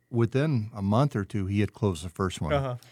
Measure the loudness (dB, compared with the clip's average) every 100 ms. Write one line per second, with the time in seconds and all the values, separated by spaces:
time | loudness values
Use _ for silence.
0 | _ 0 0 2 0 0 -2 -4 2 4
1 | 2 0 -4 -4 -2 0 0 0 -2 0
2 | -6 -2 -2 -2 -2 0 -2 -6 -10